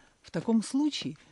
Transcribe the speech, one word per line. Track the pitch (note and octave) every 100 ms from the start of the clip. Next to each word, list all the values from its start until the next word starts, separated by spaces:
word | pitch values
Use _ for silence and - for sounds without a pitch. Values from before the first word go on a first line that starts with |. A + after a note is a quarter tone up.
| _ _
В | -
таком | E3+ A3 A3+
случае | - C4+ D4+ - - D#3 -